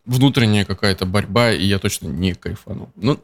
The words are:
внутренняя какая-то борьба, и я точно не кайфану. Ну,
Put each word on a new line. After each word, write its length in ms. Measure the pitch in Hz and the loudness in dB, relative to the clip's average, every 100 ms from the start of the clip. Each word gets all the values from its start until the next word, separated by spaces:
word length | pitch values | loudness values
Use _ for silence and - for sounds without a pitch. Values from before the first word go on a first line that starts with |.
| - | -4
внутренняя 580 | 123 135 127 113 104 | 2 4 4 2 2
какая-то 420 | 98 98 104 92 92 | 0 -2 0 0 0
борьба, 460 | 101 104 101 117 | -2 0 2 2
и 140 | 82 95 | 2 0
я 140 | 98 | 0
точно 280 | 101 - 85 | -2 -4 -8
не 260 | 71 92 | -2 -2
кайфану. 560 | 87 - - - - - - | -2 -8 -10 -10 -12 -12 -4
Ну, 240 | 107 147 | -2 -2